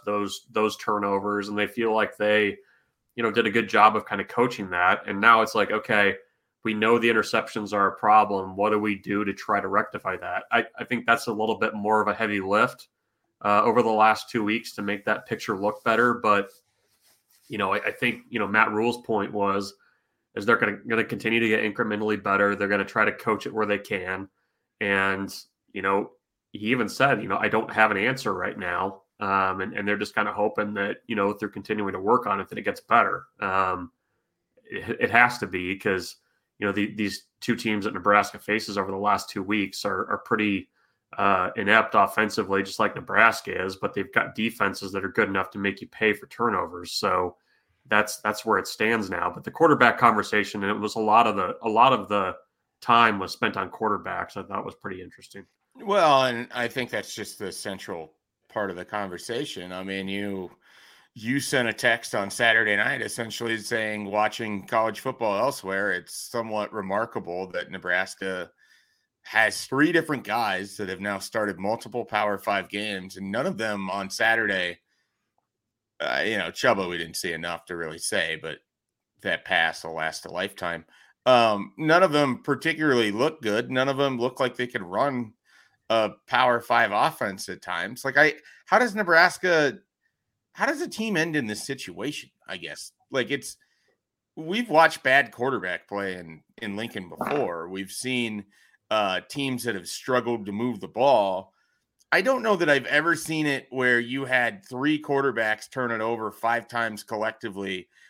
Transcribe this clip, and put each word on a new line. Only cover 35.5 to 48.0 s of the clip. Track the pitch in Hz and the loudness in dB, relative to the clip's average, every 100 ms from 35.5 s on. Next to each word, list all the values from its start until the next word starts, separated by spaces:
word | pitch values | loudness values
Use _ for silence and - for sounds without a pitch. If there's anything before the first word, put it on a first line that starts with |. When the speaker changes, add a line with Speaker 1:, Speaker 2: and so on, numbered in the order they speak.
| 92 90 98 | -4 -4 -2
Speaker 1:
'cause, | 107 92 82 - _ _ _ - | 0 0 -2 -12 _ _ _ -4
you | 101 | -2
know, | |
the, | 98 107 | 0 -2
these | 104 101 - - _ | -2 -4 -6 -12 _
two | - 113 | -4 -2
teams | 113 104 | 0 -2
that | 101 | -2
Nebraska | 98 101 104 98 101 | -2 4 4 4 -2
faces | - 107 - 101 | -4 -4 -2 -4
over | 95 | -4
the | 95 | -2
last | 104 98 - | 0 0 -2
two | 101 | -6
weeks | 95 107 95 - | -2 0 -2 -4
are, | 101 95 92 | -4 -4 -4
are | 101 | -4
pretty, | - 110 104 98 - _ _ _ _ - | -2 0 2 -2 -6 _ _ _ _ -2
uh, | 101 92 90 113 | 2 2 0 -2
inept | 101 110 107 | 4 4 6
offensively, | 110 95 - 107 - 95 98 | 4 4 2 0 0 0 0
just | 98 - | -2 0
like | 104 | -2
Nebraska | 104 - 98 113 - 101 92 | -2 0 6 6 4 -4 -4
is, | 95 92 | -4 -4
but | 101 | -4
they've | 101 92 | -4 -2
got | - 95 | -2 -2
defenses | - 113 - 101 95 95 | -2 -2 0 -2 -2 -6
that | 95 | -4
are | 95 | -2
good | 113 98 | 0 0
enough | 98 95 | 0 -4
to | 104 | -4
make | 98 95 | -4 -4
you | - | -10
pay | - 110 | 0 0
for | 101 - | 0 -6
turnovers. | - 117 95 85 87 87 | -2 0 0 -4 -8 -8
So | - 101 92 90 - _ _ _ _ - | -2 0 0 -2 -6 _ _ _ _ 0
that's, | 107 | 2